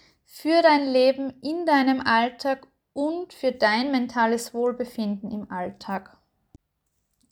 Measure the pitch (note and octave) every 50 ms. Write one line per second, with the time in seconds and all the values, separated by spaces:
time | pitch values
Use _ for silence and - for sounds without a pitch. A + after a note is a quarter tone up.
0 | _ _ _ _ _ _ - - - D4+ E4 E4+ E4 D#4+ D4 D4 C#4+ C4+ B3+ B3+
1 | B3+ C4+ C4 C4+ C4+ C4 - _ - C#4+ D#4+ F4 F4 D#4+ D4 C#4 B3+ C4 C4 C4
2 | - - A3+ A3+ A#3 B3 A#3+ - - C#4 C4+ C4+ - - _ _ _ _ - C#4
3 | C#4+ D#4 E4 F4 F4+ - - - - C4 B3 B3+ A3 G#3 G#3+ A#3 B3+ C#4+ C#4 B3
4 | B3 A#3+ - B3 A3+ A3+ A#3 A#3 A#3 - - A#3 A#3+ B3 A#3 B3 A#3+ - - A#3
5 | G#3+ G3+ G#3 G3 A3 - G#3+ G#3 - - G3 F3+ F3+ G3 G3 - - - G3 G3
6 | G3 - _ _ _ _ _ _ _ _ _ - _ _ _ _ _ _ _ _
7 | _ _ _ _ _ -